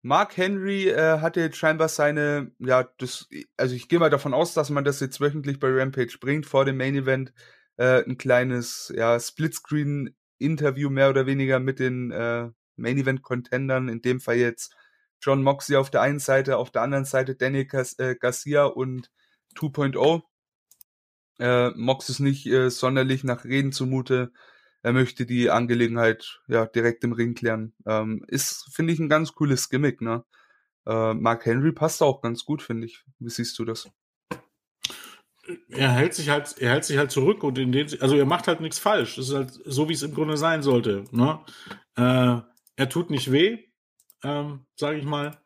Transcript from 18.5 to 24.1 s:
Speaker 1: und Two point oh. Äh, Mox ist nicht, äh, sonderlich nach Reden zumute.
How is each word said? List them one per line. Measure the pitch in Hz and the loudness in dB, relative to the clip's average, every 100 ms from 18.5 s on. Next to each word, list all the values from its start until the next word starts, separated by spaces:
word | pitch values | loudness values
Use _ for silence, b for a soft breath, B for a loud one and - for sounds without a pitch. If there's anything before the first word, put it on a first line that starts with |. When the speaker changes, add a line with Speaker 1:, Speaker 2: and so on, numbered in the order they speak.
| 143 | 2
Speaker 1:
und | 143 - 131 127 131 _ _ _ _ - | 2 0 -6 -6 -12 _ _ _ _ -6
Two | 156 | -6
point | 139 139 139 | -2 -2 2
oh. | 135 165 - _ _ _ _ _ _ _ _ _ _ _ | 2 2 -4 _ _ _ _ _ _ _ _ _ _ _
Äh, | 120 123 123 | 2 4 2
Mox | - 117 131 - | 0 0 0 -2
ist | 131 | -2
nicht, | 139 139 - | 0 0 2
äh, | 131 127 | 2 2
sonderlich | 123 131 135 131 131 | 2 0 2 0 0
nach | 135 123 | -2 -6
Reden | 120 135 139 | -2 -2 0
zumute. | 135 127 131 127 | -2 -2 -2 0